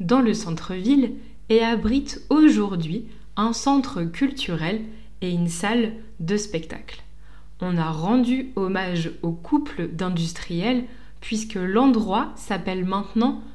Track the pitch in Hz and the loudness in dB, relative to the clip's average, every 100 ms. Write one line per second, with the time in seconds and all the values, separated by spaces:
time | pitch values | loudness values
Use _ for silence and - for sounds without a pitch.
0 | 170 254 233 - 170 165 - 185 208 285 | 2 4 6 2 -2 -6 -6 -2 4 4
1 | 240 - - - - 226 226 226 214 277 | 4 0 -12 -10 2 4 4 2 2 2
2 | 285 - - 294 302 214 202 180 160 196 | 0 -6 2 8 8 8 2 0 -2 -4
3 | - - - - 226 226 277 277 262 180 | -6 -12 -8 0 0 2 4 4 2 -2
4 | 170 - 269 - - 160 160 220 220 - | -4 0 0 0 -4 -2 -2 -2 -6 -12
5 | - - 180 175 170 - 202 240 220 - | -14 -8 -2 0 0 0 0 2 2 -2
6 | - - 165 208 - 160 - - - - | -12 -8 -2 -2 -2 -6 -8 -12 -12 -14
7 | - - - - - - 180 175 160 156 | -14 -14 -14 -14 -14 -6 -2 0 0 -2
8 | 180 254 240 262 262 190 185 185 185 170 | 2 4 4 0 -2 -2 -2 -2 -2 -2
9 | 165 - 170 165 - 294 - - 165 160 | -4 -4 -4 -4 0 0 0 -4 -6 -4
10 | 185 170 165 - - 170 214 254 247 - | -2 -2 -4 -6 -6 -2 0 0 -2 -10
11 | - - - 220 220 190 180 208 269 220 | -14 -14 -6 -6 -4 -4 0 4 6 6
12 | 190 208 294 - - 190 190 185 185 196 | 4 0 0 -6 -6 -4 -2 -2 -2 -2
13 | 196 220 254 - - | 0 2 2 0 -8